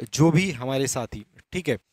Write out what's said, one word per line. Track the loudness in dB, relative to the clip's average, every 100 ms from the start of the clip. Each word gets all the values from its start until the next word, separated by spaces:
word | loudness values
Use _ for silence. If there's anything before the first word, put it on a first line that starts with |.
| -8
जो | 2 4
भी | 6 2
हमारे | -2 -4 -2 -2
साथी, | -4 -6 -12 -16 _ _
ठीक | -6 -2
है, | -4 -6